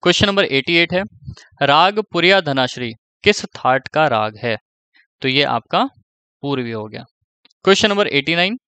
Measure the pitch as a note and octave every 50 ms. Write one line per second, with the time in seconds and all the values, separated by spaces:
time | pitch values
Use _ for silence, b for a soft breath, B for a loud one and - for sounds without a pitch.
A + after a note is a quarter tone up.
0 | - F3 F3 - G#3+ G3+ G3 G3 F#3+ B2 C3 C3+ C3 - E3+ E3+ E3+ E3 F3+ F3+
1 | G3 G#3+ _ - - B B B B B B _ C#3+ C#3 C#3+ D3+ E3+ F#3+ G#3 G#3+
2 | G#3 _ - E3+ E3+ F3+ G3 G3 F3+ D3+ C3+ C3+ B2+ B2 - B2+ B2 A#2 A2+ _
3 | _ _ _ _ - G3+ G#3 - - - _ - - B2+ C3 C3 C3 - - D3+
4 | D#3 D3 B2 A2 G#2+ G#2+ G#2+ G#2+ - A#2+ A2+ G#2 _ _ _ _ _ _ b b
5 | b b _ _ - C3+ C3 C#3 C#3+ C3+ B2 A#2 - _ - F3+ A#3+ C#4 _ _
6 | _ _ _ _ _ _ _ _ - C#3+ C#3 C3 B2 A#2 A#2 A2 G#2+ G#2+ G#2+ A#2
7 | B2 _ _ _ _ _ _ _ _ - _ _ _ F#3 G3 - - G#3+ G3+ G3+
8 | G#3 - - C#3+ C#3 D3 E3 E3+ F3 F#3+ A3+ B3+ _